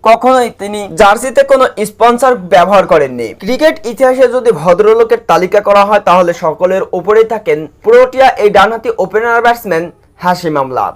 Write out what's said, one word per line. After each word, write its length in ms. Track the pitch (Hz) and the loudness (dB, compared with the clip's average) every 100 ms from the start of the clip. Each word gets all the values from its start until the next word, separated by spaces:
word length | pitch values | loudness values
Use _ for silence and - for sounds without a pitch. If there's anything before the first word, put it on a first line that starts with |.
| 220 | 2
কখনোই 420 | 226 254 262 240 - | 2 2 0 -2 -8
তিনি 180 | 202 208 202 165 | -10 -10 -10 0
জার্সিতে 420 | 202 214 262 262 277 | 2 2 -2 0 2
কোনো 140 | 269 254 - 208 | 2 0 -2 -8
স্পন্সর 440 | - 233 240 262 247 180 | 0 0 2 0 -2 0
ব্যবহার 300 | 190 175 202 180 | 2 4 2 2
করেননি। 360 | 170 139 123 113 - | 0 0 -6 -10 -10
ক্রিকেট 320 | 196 254 302 311 220 | -6 0 0 0 -10
ইতিহাসে 340 | 226 262 262 247 247 | -2 0 2 0 2
যদি 160 | 240 170 | -2 -2
ভদ্রলোকের 600 | 160 175 208 220 226 233 - | 0 2 2 2 2 -2 0
তালিকা 280 | 165 180 208 202 | -2 0 -2 2
করা 160 | 202 202 | 2 2
হয়, 140 | 208 202 | 0 2
তাহলে 240 | 180 175 170 | 0 0 -2
সকলের 400 | 170 147 180 190 165 185 | -6 -4 -2 -2 -4 -8
উপরেই 300 | 175 214 220 | 0 0 2
থাকেন 260 | 220 214 151 156 _ 202 | -2 -4 -4 -4 _ 2
প্রোটিয়া 420 | 240 254 254 262 - | 4 4 2 0 2
এই 60 | 208 196 | 0 2
ডানহাতি 340 | 196 226 240 - | 0 -2 -8 -6
ওপেনার 400 | 180 208 233 233 233 | -4 -2 -2 0 0
ব্যাটসম্যান 380 | 240 208 165 170 _ _ _ | -2 -4 -4 -6 _ _ _
হাশিম 320 | 180 180 175 147 | -4 -4 -4 -4
আমলা। 240 | 135 127 98 | -4 -4 -6